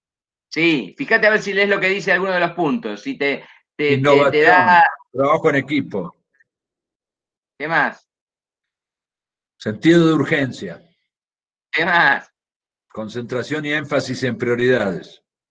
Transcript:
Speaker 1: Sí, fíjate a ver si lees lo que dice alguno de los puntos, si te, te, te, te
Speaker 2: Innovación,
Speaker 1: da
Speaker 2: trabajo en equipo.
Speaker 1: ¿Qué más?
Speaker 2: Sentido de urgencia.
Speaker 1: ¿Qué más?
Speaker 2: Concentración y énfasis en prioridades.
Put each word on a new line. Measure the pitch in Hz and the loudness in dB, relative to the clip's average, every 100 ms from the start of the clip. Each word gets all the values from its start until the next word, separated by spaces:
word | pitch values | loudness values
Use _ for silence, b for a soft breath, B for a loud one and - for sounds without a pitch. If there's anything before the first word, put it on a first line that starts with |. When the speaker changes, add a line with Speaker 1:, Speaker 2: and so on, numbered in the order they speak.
| _ _ _ _ _ | _ _ _ _ _
Speaker 1:
Sí, | - 165 156 92 - | -2 0 0 -4 -10
fíjate | 135 226 214 | -2 2 2
a | |
ver | 214 | 2
si | 202 | 0
lees | 190 202 | -2 0
lo | 196 | 0
que | 185 | 0
dice | 202 180 | -2 0
alguno | 180 190 | 0 0
de | 180 | -2
los | 170 | -2
puntos, | 165 160 123 113 104 | -2 -2 -2 -6 -10
si | - 127 | -10 -6
te, | 143 139 | -4 -4
te, | B B _ - | B B _ -4
te, | 147 | -2
te | 139 | 2
Speaker 2:
Innovación, | 139 143 143 151 | 4 4 4 4
Speaker 1:
da | 160 180 180 175 160 - _ | 4 4 6 4 4 0 _
Speaker 2:
trabajo | 123 139 156 156 | -4 0 0 0
en | 143 | 0
equipo. | 135 151 127 101 85 - _ _ _ _ _ _ _ _ _ _ _ _ _ - | -2 -4 -4 -8 -10 -14 _ _ _ _ _ _ _ _ _ _ _ _ _ -14
Speaker 1:
¿Qué | 151 | -4
más? | 160 127 - _ _ _ _ _ _ _ _ _ _ _ _ _ _ _ _ | 0 0 -4 _ _ _ _ _ _ _ _ _ _ _ _ _ _ _ _
Speaker 2:
Sentido | 113 107 160 170 165 | -10 0 4 6 4
de | |
urgencia. | 156 135 156 131 - 98 82 _ _ _ _ _ _ _ _ _ | 2 0 -2 -2 -6 -12 -14 _ _ _ _ _ _ _ _ _
Speaker 1:
¿Qué | 156 170 | -4 0
más? | 175 151 131 - _ _ _ _ _ _ | 2 2 0 -4 _ _ _ _ _ _
Speaker 2:
Concentración | - 110 110 120 123 117 151 147 | -14 -10 -10 -8 -8 -6 -6 -4
y | |
énfasis | 151 143 147 135 127 | -6 -4 -4 -4 -4
en | 127 113 | -4 -4
prioridades. | 120 120 123 127 101 85 - - _ _ _ | -2 0 2 2 0 -4 -10 -20 _ _ _